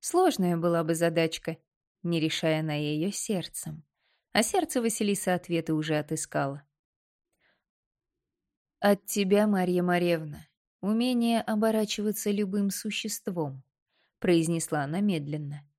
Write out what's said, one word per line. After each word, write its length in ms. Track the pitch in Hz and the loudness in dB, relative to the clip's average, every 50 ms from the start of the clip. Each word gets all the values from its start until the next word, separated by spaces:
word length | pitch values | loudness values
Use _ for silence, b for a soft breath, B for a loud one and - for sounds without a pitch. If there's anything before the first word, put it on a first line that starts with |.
Сложная 560 | - - - 339 370 359 - - 185 175 175 165 | -10 0 2 4 4 4 4 2 2 2 2 2
была 260 | 165 175 170 165 165 | 2 2 2 2 2
бы 100 | 156 170 | 2 2
задачка, 640 | 160 170 170 170 165 165 165 160 - _ - 160 - _ _ _ _ _ _ _ _ _ | 2 2 2 2 2 0 0 0 -4 _ -8 -8 -8 _ _ _ _ _ _ _ _ _
не 160 | 170 170 165 | -2 0 2
решая 400 | 156 160 156 - - 160 156 156 | 0 0 0 0 0 2 2 2
она 140 | 156 156 147 | 0 -2 -2
её 380 | 147 151 147 151 151 160 196 | -2 -2 -2 -2 -2 -2 -2
сердцем. 720 | 202 - - - 220 185 156 - _ - - 165 156 156 - _ _ _ _ _ _ _ _ _ | -4 -6 -4 -4 -4 -4 -4 -6 _ -12 -10 -10 -12 -14 -16 _ _ _ _ _ _ _ _ _
А 120 | _ - 233 | _ 0 2
сердце 380 | 220 - 392 339 - - 262 | 2 2 0 0 0 -2 0
Василиса 520 | 233 226 214 - 220 202 202 190 - - 180 | 0 0 -2 0 0 0 0 0 0 0 -2
ответы 400 | 175 180 - 175 165 165 - 160 | -2 -2 -2 -4 -2 0 0 -2
уже 240 | 156 156 156 156 151 | -2 0 0 -2 -2
отыскало. 680 | 151 147 160 156 - - - 151 143 139 139 147 _ _ _ _ _ _ _ _ _ _ _ _ _ _ _ _ _ _ _ _ _ _ _ _ _ _ _ _ _ _ _ _ _ _ _ _ _ _ _ _ _ _ _ _ | -2 -4 -6 -6 -6 -6 -4 -4 -4 -2 -4 -8 _ _ _ _ _ _ _ _ _ _ _ _ _ _ _ _ _ _ _ _ _ _ _ _ _ _ _ _ _ _ _ _ _ _ _ _ _ _ _ _ _ _ _ _
«От 260 | - 202 202 190 _ | 2 2 2 2 _
тебя, 420 | - - 208 202 185 202 202 214 214 | -6 -2 -2 2 4 4 4 4 4
Марья 360 | 208 190 185 180 180 180 180 | 2 2 2 2 2 2 2
Марьевна, 640 | 180 175 175 175 175 170 160 160 151 147 - - _ _ _ _ _ _ _ | 2 2 2 2 2 0 0 -2 -8 -12 -14 -16 _ _ _ _ _ _ _
умение 600 | - 202 220 226 240 247 254 240 233 233 233 226 | -4 -2 0 0 0 0 0 2 2 2 2 0
оборачиваться 920 | - - 220 214 214 220 220 220 214 208 - - 208 214 202 - - 208 | 0 0 0 2 2 2 2 2 0 -2 -2 -4 -2 -2 -2 -2 -2 -2
любым 380 | 208 202 208 190 185 208 202 202 | 0 0 -2 -2 0 0 0 0
существом», 920 | 196 - - 220 202 - - 220 208 - _ - 185 175 160 143 135 135 - _ _ _ _ _ _ _ _ _ _ _ | -2 -4 -6 -6 -6 -6 -6 -6 -8 -6 _ -6 -4 -2 -4 -4 -6 -10 -16 _ _ _ _ _ _ _ _ _ _ _
произнесла 640 | - 185 175 165 165 160 170 165 160 - - 151 143 | 2 4 4 4 4 2 0 -2 -2 -2 -2 -2 -2
она 180 | 139 151 180 | -2 -2 0
медленно. 680 | 202 208 190 160 147 143 147 156 151 143 143 - - _ _ | 0 0 0 0 -2 -4 -6 -6 -6 -8 -10 -12 -14 _ _